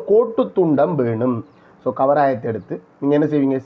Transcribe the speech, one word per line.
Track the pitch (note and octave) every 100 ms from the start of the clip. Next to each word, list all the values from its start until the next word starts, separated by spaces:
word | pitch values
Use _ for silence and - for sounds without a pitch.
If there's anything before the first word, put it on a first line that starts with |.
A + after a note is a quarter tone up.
| D#3+
கோட்டு | G#3+ A#3 A3+ A#3+
துண்டம் | - E3+ C#3 D#3+
வேணும். | D#3+ A#2+ A2 B2+ A#2+ - _ _ _
So, | B2
கவராயத்தை | B2 C3+ D3 C#3 B2+ A#2+
எடுத்து | A2 - - - -
நீங்க | C#3 D3
என்ன | D3+
செய்வீங்க? | D3+ C3+ C3+